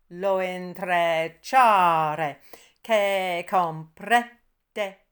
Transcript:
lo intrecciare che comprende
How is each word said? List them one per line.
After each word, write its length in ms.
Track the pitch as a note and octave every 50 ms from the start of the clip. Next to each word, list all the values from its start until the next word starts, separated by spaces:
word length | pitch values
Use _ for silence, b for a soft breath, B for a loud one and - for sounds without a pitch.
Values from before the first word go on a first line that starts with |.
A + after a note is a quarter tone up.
| _ _
lo 320 | F3 F3 F#3+ G3 F#3+ F#3
intrecciare 2000 | F#3 F#3 F3+ F3+ F#3 F3+ F3 F3+ F#3+ F3+ F3+ E3+ E3+ E3+ E3 D#3+ D#3+ E3 D#3+ _ - - C4 C4 B3+ A3+ G#3 F#3+ F3+ E3+ E3 D#3+ D#3 D3+ D3+ D#3+ D#3+ C#3+ C#3 B B B B B B B B B
che 640 | - - A3+ G#3+ G3+ G3 G3 F#3+ F#3 F#3 F3 E3+ F3+ -
comprende 1600 | G3+ F#3 F3 E3 D#3 D#3 D#3+ - _ - - - A#3 A#3+ A#3 A#3+ - _ _ _ _ _ _ _ _ G#3+ G#3 F#3+ F#3+ - _ _